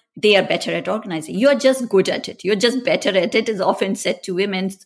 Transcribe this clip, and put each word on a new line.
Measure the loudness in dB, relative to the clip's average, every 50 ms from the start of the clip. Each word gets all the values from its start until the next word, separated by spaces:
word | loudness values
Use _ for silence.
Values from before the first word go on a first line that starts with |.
| _ _ _ 0
they | 2 4 4
are | 4 4
better | 2 -2 -4 -2 -4 -4
at | -4 -2 -4
organizing. | -4 -4 -4 -6 -8 -8 -8 -6 -2 2
"You're | 2 4 4
just | 4 4 2 2 2 0 0
good | 2 2 2 2
at | 0 -4 -6 -8
it. | -12 -6 -2
You're | -2 0
just | 2 2 2 0 0 0
better | 0 0 0 0 0
at | 2 2 2 2 2
it," | 0 0 0
is | -2 0
often | 0 0 0 0 0 -2 -2
said | -2 -2 -4 -4 -4 -6
to | -6 -2
women. | -2 -2 -2 -2 -2 -4 -4 -6 -10 -8